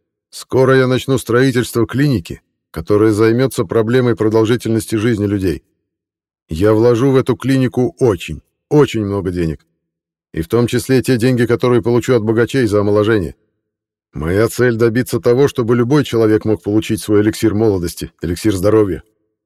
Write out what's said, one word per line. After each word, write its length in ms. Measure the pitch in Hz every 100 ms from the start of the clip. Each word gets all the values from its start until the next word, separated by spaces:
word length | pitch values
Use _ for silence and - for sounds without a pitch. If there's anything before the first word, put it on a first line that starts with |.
| _ _ _
Скоро 480 | - - 127 131 131
я 100 | 127
начну 300 | 127 - 127
строительство 680 | - 120 135 123 110 120 113
клиники, 560 | 123 147 110 - - _ _ _
которая 400 | 80 82 104 110
займется 540 | 101 113 120 135 - 92
проблемой 500 | 117 110 127 123 110
продолжительности 800 | 107 110 110 120 113 113 - 110
жизни 300 | 117 107 104
людей. 380 | 101 92 71 _ _ _ _ _ _ _ _ -
Я 260 | 80 104
вложу 380 | 110 120 113 139
в 40 | 131
эту 200 | 123 117
клинику 600 | 127 135 123 123 120 -
очень, 420 | 123 90 - 76 - _ -
очень 340 | 147 131 113
много 280 | 101 101 92
денег. 340 | 90 82 73 _ _ _ _ _ _ _
И 80 | 156
в 60 | -
том 200 | 117 120
числе 340 | 123 - 131
те 160 | 123 127
деньги, 280 | 127 123 120
которые 360 | 117 123 120
получу 320 | 117 120 120
от 100 | 123
богачей 440 | 107 113 113 135 110
за 140 | 104
омоложение. 540 | 101 104 104 110 76 - _ _ _ _ _ _ _
Моя 340 | 69 78 98 117
цель — 280 | - 123 110
добиться 440 | 117 117 123 123
того, 280 | 123 123 143
чтобы 280 | - 113 123
любой 280 | 120 147
человек 420 | 123 117 110 107 110
мог 160 | 104
получить 400 | 101 107 - 107
свой 200 | - 104
эликсир 320 | 107 - 110 101
молодости, 560 | 113 95 85 - 87 _
эликсир 340 | 85 87 107 95
здоровья. 480 | 101 110 101 76 - _ _ _